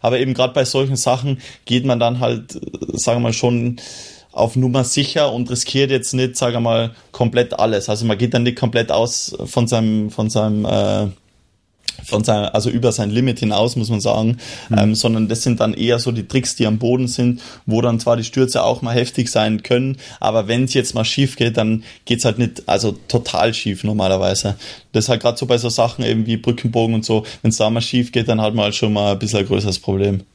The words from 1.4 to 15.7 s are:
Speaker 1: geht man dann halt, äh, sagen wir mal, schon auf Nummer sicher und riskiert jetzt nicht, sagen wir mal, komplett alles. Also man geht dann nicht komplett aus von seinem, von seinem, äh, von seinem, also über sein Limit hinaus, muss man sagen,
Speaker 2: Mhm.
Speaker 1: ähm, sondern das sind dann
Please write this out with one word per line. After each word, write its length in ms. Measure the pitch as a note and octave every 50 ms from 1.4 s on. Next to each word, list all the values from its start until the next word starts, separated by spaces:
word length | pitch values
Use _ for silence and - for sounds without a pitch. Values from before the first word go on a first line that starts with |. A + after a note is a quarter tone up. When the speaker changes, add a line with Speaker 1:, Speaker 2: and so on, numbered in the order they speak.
| - - - - _
Speaker 1:
geht 200 | - A#2+ B2 B2+
man 160 | C3+ B2 A#2
dann 180 | A#2+ A#2 B2 B2
halt, 380 | B2+ A#2 A#2 A2+ A2 - -
äh, 20 | - - - - - - - - -
sagen 200 | - - A#2 A#2+
wir 100 | A#2+ A#2
mal, 40 |
schon 440 | A2+ - - B2 A#2+ A#2+ A#2 B2 A#2+ A#2+ - - - - - - - - _ _
auf 240 | _ - A2+ A#2 -
Nummer 260 | C3 B2+ B2+ B2 C3+
sicher 500 | B2+ B2 - - C#3+ C3+ - D#3+ D3 C#3
und 160 | A2+ A#2+ B2 B2
riskiert 440 | B2 B2 - - - C3+ C#3 C#3
jetzt 200 | C#3 B2+ B2+ - -
nicht, 220 | B2+ C3 B2+ B2
sagen 200 | - C3+ A#2+ A#2
wir 40 | A#2
mal, 300 | A#2 A#2 A2+ A2+ A#2 A2+ A2+ - - _
komplett 440 | - - B2 A2+ A2+ A#2+ A#2+ A#2+ - -
alles. 280 | G2+ A2+ A2 G2 G2 -
Also 160 | G#2+ G#2+ A#2
man 140 | A2+ G#2+ G2+
geht 160 | B2 A2+ A#2
dann 80 | A2+
nicht 160 | A#2+ B2 A#2+ -
komplett 320 | - A2+ A2+ A#2 A2 -
aus 460 | D2 G2 A2+ B2 - - - - - - -
von 240 | - - B2 A#2 A2+
seinem, 420 | B2 A2+ A2+ A2 G#2+ A2 G#2+ G#2+
von 180 | - - A2 A2
seinem, 360 | - A2 G#2+ G#2+ G#2+ G#2+ G#2+
äh, 420 | G#2 G#2 G#2 G2+ G2+ G2+ G2+ G#2+ G2+ F#2+ _ _ _ _ _ _ _ _ _ _ _ _ _ _ - - -
von 220 | - - - G#2+ A2
seinem, 260 | - G#2+ G#2 G#2 -
also 180 | - G#2+ G#2 B2
über 200 | - A#2+ A#2+ A#2+
sein 180 | A2+ - G#2+ G#2
Limit 280 | G#2 A#2+ C3 C3 A2+ -
hinaus, 380 | - G#2+ G#2 G2 A2+ A#2+ -
muss 120 | B2+ A2 G#2+
man 120 | A#2 G#2
sagen, 380 | G2+ A2 G#2+ A2 A2 A2+ A#2+ A#2 - - - - - -
Speaker 2:
Mhm. 100 | A2+ G2+
Speaker 1:
ähm, 160 | G#2 G#2+ A2
sondern 320 | A2 - A#2 A2+ A2 A2 G#2
das 140 | A2+ A#2
sind 180 | - B2+ A#2 A2+
dann 140 | A#2 G#2+